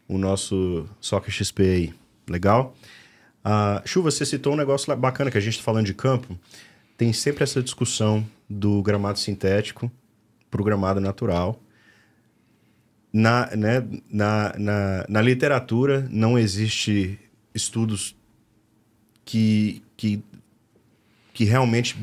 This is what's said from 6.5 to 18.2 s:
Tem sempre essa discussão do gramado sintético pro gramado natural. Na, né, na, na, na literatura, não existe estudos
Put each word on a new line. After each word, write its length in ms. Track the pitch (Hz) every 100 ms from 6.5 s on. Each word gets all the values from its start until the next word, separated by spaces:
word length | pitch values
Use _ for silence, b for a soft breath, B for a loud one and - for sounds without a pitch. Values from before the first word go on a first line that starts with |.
| B B B B -
Tem 140 | 117
sempre 320 | 110 143 143
essa 180 | 135 131
discussão 640 | 127 - 123 - 107 107 107 - -
do 320 | 101 104 101
gramado 380 | 101 104 101 101
sintético 720 | - 98 95 101 110 - 123 - _ _ _ _ -
pro 140 | - 104
gramado 340 | 101 92 98
natural. 580 | 98 98 113 87 90 113 _ b b b b b b b b b b b b _ _
Na, 360 | 107 113 120 - 107
né, 280 | 107 127 107 - -
na, 440 | 104 104 107 104 95
na, 480 | 104 104 98 92 92
na 120 | 107
literatura, 840 | 123 127 147 131 - 117 139 139 131
não 280 | 107 113 123
existe 800 | 107 98 110 - - 101 92 101 _ _ _ 107
estudos 600 | - 113 110 101 - -